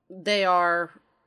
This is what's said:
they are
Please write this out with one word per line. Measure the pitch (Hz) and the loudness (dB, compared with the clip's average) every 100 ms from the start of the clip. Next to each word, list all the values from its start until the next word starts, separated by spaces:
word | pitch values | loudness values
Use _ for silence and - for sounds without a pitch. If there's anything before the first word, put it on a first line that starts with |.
| _ | _
they | 185 180 208 185 | -10 -4 0 2
are | 180 175 170 170 - _ _ | 2 2 0 -4 -10 _ _